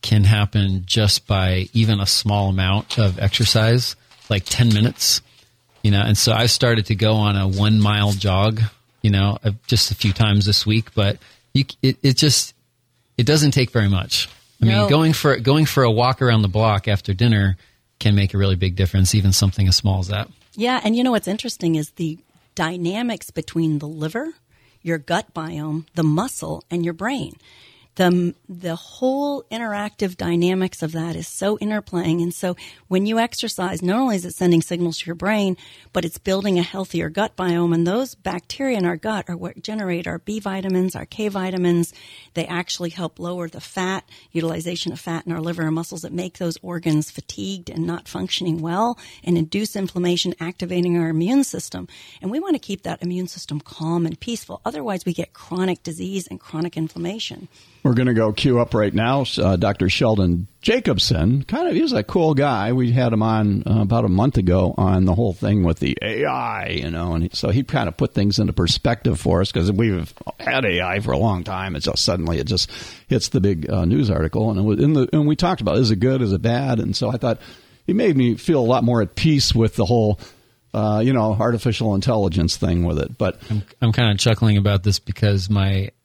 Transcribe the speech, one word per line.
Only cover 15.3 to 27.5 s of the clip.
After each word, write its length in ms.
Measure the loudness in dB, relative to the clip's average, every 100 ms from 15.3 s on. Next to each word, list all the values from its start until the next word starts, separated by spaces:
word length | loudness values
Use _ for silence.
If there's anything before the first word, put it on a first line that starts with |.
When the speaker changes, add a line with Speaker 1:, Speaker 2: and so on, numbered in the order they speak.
| 2
Speaker 1:
going 280 | 2 2 4
for 180 | 4
a 80 | 4
walk 300 | 4 2 2
around 200 | 2 4
the 80 | 4
block 380 | 2 2 2 0
after 260 | -2 0
dinner 440 | 2 4 4 2 0 _ _ _ _
can 160 | 2 4
make 180 | 2
a 40 | 2
really 180 | 2 2
big 200 | 0 0
difference, 360 | 0 4 4
even 200 | 4 2
something 340 | 4 2 2 2
as 80 | 2
small 240 | 2 -2
as 80 | -2
that. 220 | -6 -8 -14 _
Speaker 2:
Yeah, 280 | -4 -2 0
and 120 | 0 2
you 80 |
know 80 | 2
what's 160 | 0 -2
interesting 480 | -6 -6 -4 -2 0
is 160 | -2
the 260 | -6 -6 -6 _ _ _ -6
dynamics 760 | -6 -4 -4 -4 -4 -6 -8
between 480 | -12 -6 -2 0 -2
the 80 | -6
liver, 460 | -8 -6 -6 -8 -12 _ _ _ _
your 160 | -6 -6
gut 360 | -2 -4 -4
biome, 520 | -10 -8 -8 -6 -6 -6 -2
the 80 |
muscle, 600 | 0 2 -2 -8 -10 -10 _
and 120 | -4
your 100 | -4
brain. 420 | -4 -6 -6 -8 -14 _